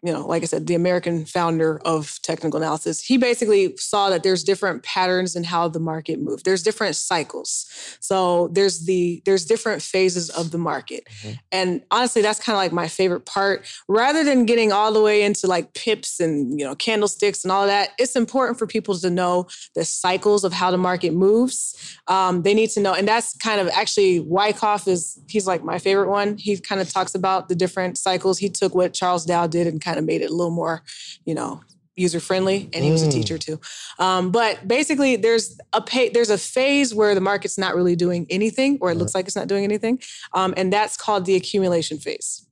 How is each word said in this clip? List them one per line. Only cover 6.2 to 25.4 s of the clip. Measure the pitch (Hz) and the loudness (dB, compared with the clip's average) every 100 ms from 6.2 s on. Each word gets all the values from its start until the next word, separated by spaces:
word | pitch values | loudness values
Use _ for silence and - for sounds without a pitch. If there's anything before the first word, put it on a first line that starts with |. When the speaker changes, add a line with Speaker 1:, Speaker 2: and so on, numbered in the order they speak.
Speaker 1:
moved. | 143 - | -4 -4
There's | - 185 | 0 0
different | 175 214 208 | 0 0 -2
cycles. | 151 - 175 143 - - - - - - - | -2 -2 -2 -2 -8 -8 -8 -8 -14 -18 -14
So | - 190 185 175 175 | -2 0 2 2 2
there's | 175 196 165 165 | 2 2 0 0
the, | 185 175 170 | 0 2 0
there's | - 196 | 2 2
different | 165 226 233 196 | 2 0 0 -4
phases | - 190 190 180 165 | -2 2 2 2 -4
of | 147 165 | -4 -4
the | 170 | -2
market. | 165 147 - 127 - 107 | -2 -4 -6 -14 -14 -16
Speaker 2:
Mm-hmm. | 107 117 _ | -14 -14 _
Speaker 1:
And | 185 185 175 _ | -2 0 -2 _
honestly, | 208 247 233 | 0 2 2
that's | 208 214 | 2 0
kinda, | - 208 | -2 0
like, | 185 | 0
my | 170 165 | -2 -4
favorite | - 190 175 - | 0 0 0 -4
part. | - 196 190 - - - | -2 0 0 -6 -20 0
Rather | 202 247 302 | 2 4 4
than | 294 269 226 | 4 4 4
getting | 233 220 | 4 4
all | 202 214 | 2 2
the | 220 | 4
way | 214 208 | 4 4
into, | 208 208 190 | 4 2 0
like, | 180 165 | 0 -2
pips | - - 214 - - | -6 -2 -2 -4 -2
and, | 165 147 131 147 | 0 0 -2 -2
you | |
know, | 139 135 | -4 -4
candlesticks | - 220 208 - 208 190 | -2 0 0 0 -2 0
and | 185 | -2
all | 190 202 | 0 2
that, | 202 196 - | 2 0 -2
it's | 262 | -2
important | - 233 269 254 240 | 0 0 0 0 -2
for | 226 | -4
people | 220 - 185 | -4 -2 -2
to | 180 | 0
know | 180 180 180 180 - - | 0 2 0 -2 -10 -10
the | - | -6
cycles | 165 - 180 185 208 208 | -4 -2 0 2 2 2
of | 196 | 2
how | 180 185 | 0 0
the | 185 | 2
market | 180 180 175 | 0 0 0
moves. | 165 190 214 254 - - - - - - | 2 4 4 2 -2 -8 -10 -16 -16 -2
Um, | 185 185 180 | 2 2 2
they | 170 | 2
need | 208 220 | 4 2
to | - | 2
know, | 202 | 0
and | 180 202 | 2 2
that's | 226 233 - | 0 0 -6
kind | 226 208 | -2 0
of | 180 | 0
actually | - 214 - 196 180 | 0 0 2 4 4
Wyckoff | 156 180 208 208 220 208 196 | 2 2 2 2 0 0 0
is, | 180 165 - - | -2 -2 -12 -4
he's, | 214 | -2